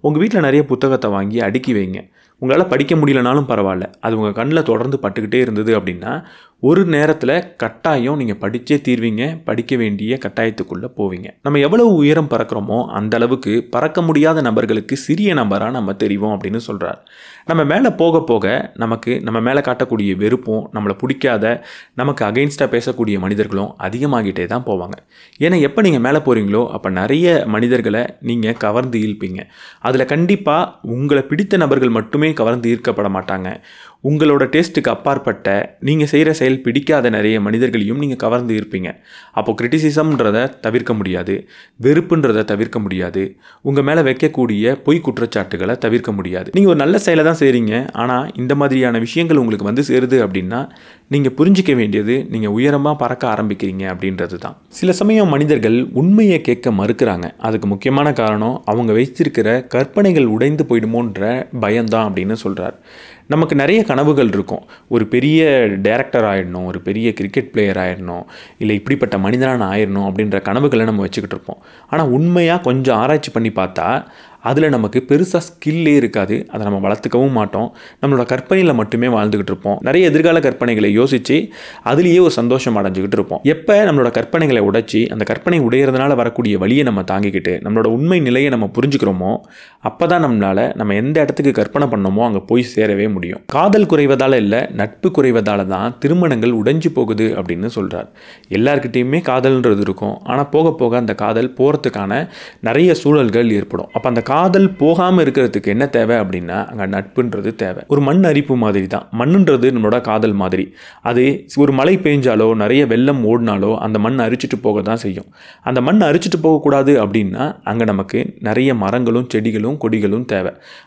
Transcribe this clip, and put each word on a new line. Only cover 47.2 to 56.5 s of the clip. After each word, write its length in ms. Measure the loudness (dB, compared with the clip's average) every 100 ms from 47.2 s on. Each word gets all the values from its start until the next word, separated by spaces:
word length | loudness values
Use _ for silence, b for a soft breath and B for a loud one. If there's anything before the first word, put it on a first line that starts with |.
| 2
தான் 140 | 4
செய்றீங்க, 360 | 4 4 2 -2 -4 -4
ஆனா 220 | -2 -2 -4 -6
இந்த 200 | -2 0
மாதிரியான 440 | 2 2 2 0
விஷயங்கள் 420 | -2 -2 2 2
உங்களுக்கு 280 | 2 0 -2
வந்து 160 | -2 2
சேருது 340 | 0 2 2
அப்படின்னா, 420 | 2 -2 -4 -6 -8 B B B _
நீங்க 180 | 0 0
புரிஞ்சிக்க 420 | 2 4 4 4 2
வேண்டியது, 420 | 2 0 0 -2 -2
நீங்க 200 | -4 -2
உயரமா 420 | 0 2 2 0 -2
பறக்க 280 | -4 -2 -2
ஆரம்பிக்கிறீங்க 580 | -2 -2 -4 -4 -6 -6
அப்படின்றது 480 | -6 -6 -4 -6 -8
தான். 200 | -12 -16 _
சில 200 | -4 0
சமயம் 380 | 2 2 4 4
மனிதர்கள் 480 | 2 2 2 2 0 0
உண்மையை 440 | 0 4 6 6 4
கேட்க 300 | 0